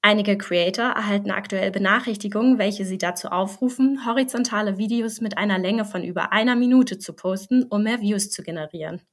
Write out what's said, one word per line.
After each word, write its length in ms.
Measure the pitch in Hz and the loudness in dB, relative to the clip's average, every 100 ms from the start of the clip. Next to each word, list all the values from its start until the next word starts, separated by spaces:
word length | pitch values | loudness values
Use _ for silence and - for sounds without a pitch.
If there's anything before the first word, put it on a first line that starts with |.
Einige 380 | 208 214 208 196 | 6 4 4 0
Creator 480 | - 175 175 190 233 | 2 2 2 0 -2
erhalten 440 | - 208 202 202 | -2 0 -2 -2
aktuell 400 | - 202 196 196 | -4 -4 -2 -2
Benachrichtigungen, 840 | 190 196 214 247 208 208 208 247 247 | 0 2 2 0 -6 -4 0 4 4
welche 300 | 202 202 190 | 2 -2 -6
sie 100 | 190 | -2
dazu 320 | 175 180 - | -2 -4 -4
aufrufen, 760 | 180 190 196 254 247 262 269 240 | -2 -2 0 -4 2 2 2 -2
horizontale 720 | 233 262 240 240 214 214 196 | 0 0 -2 -2 0 -2 -2
Videos 420 | 214 233 226 226 | -2 0 -2 -4
mit 160 | 220 202 | -6 -2
einer 220 | 208 190 | 0 0
Länge 260 | 185 226 | 0 -2
von 180 | 208 180 | -2 -6
über 300 | 175 175 165 | -6 -4 0
einer 240 | 208 226 240 | 2 2 2
Minute 420 | 247 254 247 185 | 6 6 4 0
zu 140 | - | -10
posten, 520 | 165 185 190 196 254 | -8 -4 -4 0 2
um 180 | 247 208 | 2 0
mehr 180 | 214 240 | 0 0
Views 300 | 202 208 202 | 0 0 -2
zu 120 | - | -6
generieren. 600 | 151 165 151 170 156 170 _ | -8 -8 -8 -8 -10 -10 _